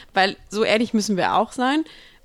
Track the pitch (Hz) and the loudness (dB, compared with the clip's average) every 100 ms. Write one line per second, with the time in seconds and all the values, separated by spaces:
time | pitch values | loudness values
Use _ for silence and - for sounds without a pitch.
0 | - 196 196 - - 202 220 220 233 220 | -6 0 0 -2 -10 -4 0 0 0 -2
1 | 202 185 95 160 233 - 254 302 320 - | 0 0 2 0 0 -2 -2 0 -4 -12
2 | - - | -20 -20